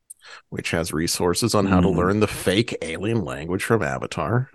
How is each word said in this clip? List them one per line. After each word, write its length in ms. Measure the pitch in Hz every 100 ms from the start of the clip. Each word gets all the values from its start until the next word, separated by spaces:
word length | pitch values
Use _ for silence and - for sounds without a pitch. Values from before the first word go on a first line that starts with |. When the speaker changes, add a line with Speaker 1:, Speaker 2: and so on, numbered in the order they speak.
| - - - - -
Speaker 1:
which 220 | - -
has 220 | 85 82
resources 600 | 78 82 - 87 87 113
on 120 | 104 95
how 140 | 92
to 80 | 90
Speaker 2:
Mm. 80 | 85
Speaker 1:
learn 240 | 90 104
the 60 | 107
fake 460 | - - 95 120 -
alien 420 | - - 104 113
language 420 | 76 64 82 95
from 180 | - 113
Avatar, 680 | 76 65 60 - 78 120 131